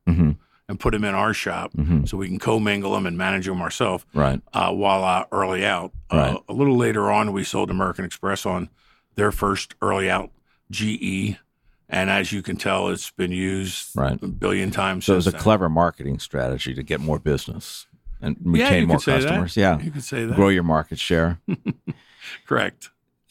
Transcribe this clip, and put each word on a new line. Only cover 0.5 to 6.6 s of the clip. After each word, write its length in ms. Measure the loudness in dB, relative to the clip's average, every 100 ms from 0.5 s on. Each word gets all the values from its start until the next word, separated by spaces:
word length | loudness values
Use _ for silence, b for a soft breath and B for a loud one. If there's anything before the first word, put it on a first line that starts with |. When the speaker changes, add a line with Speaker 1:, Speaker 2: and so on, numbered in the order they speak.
| _ -12
Speaker 2:
and 100 | -4
put 120 | -2
them 120 | 0
in 100 | 0 0
our 180 | 0
shop 380 | 0 -4 -6 -6
Speaker 1:
Mm-hmm. 320 | -2 2 2 2
Speaker 2:
so 120 | -2
we 100 | -6
can 120 | -4
commingle 540 | 0 0 2 0 0
them 120 | -2 -2
and 100 | -2
manage 280 | -2 -2 -2
them 160 | -4
ourselves." 440 | -4 -2 0 -2 -4
Speaker 1:
Right. 280 | 0 2 0 -4
Speaker 2:
Uh, 200 | -2 0 2
voila, 500 | 2 4 2 0 0
early 340 | -2 0 0 0
out. 260 | -2 -4 -12 -2
Uh, 60 | 2
Speaker 1:
Right. 200 | 2 0 -6
Speaker 2:
a 40 |
little 240 | 0